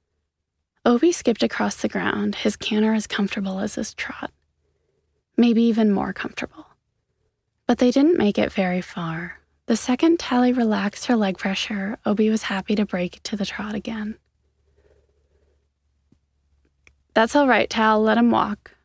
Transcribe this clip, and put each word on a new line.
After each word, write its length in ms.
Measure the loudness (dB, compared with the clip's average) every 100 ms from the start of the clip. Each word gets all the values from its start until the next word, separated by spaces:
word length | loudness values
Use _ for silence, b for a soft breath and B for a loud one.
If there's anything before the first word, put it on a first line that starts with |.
| _ _ _ _ _ _ _ _ 0
Obi 260 | 4 2
skipped 320 | 2 0 0
across 320 | -2 -2 -4 -4
the 140 | -4
ground, 460 | -4 -2 -2 -4 -2
his 200 | -4 -4
canter 380 | -4 0 0
as 120 | 0 -2
comfortable 540 | -4 -4 -4 -6 -6
as 160 | -6 -6
his 180 | -8
trot. 380 | -10 -12 -10 -14 _ _ _ _ _ _ _ _ _ _ 2
Maybe 240 | 4 4
even 280 | 4 4 2
more 220 | 2 -2
comfortable. 540 | -8 -10 -10 -12 -12 -20 _ _ _ _ _ _ _ _ _ -2
But 100 | 2
they 140 | 4
didn't 260 | 4 4 4
make 220 | 2 2
it 120 | 0
very 300 | 0 -2 -2
far. 580 | -6 -8 -8 -8 -10 -16 _ _ -4
The 80 | -2
second 440 | 0 2 2 2
Tally 320 | 2 2 4
relaxed 540 | 2 2 0 -2 -4 -2
her 100 | 0
leg 220 | 0 -2
pressure, 640 | -4 -4 -4 -6 -6 -4 -2
Obi 240 | 2 2
was 140 | 2
happy 320 | -2 -4 -2 -2
to 100 | -2
break 360 | -4 -6 -8
to 120 | -10 -6
the 100 | -6
trot 300 | -8 -8 -8
again. 420 | -8 -8 -8 -10 _ _ _ _ _ _ _ _ _ _ _ _ _ _ _ _ _ _ _ _ _ _ _ _ _ _ _ _ _
"That's 220 | 0 2 4
all 120 | 4
right, 220 | 2 2
Tal, 320 | 0 2 4
let 160 | 4 4
him 140 | 4
walk," 400 | 2 0 -4 -12 _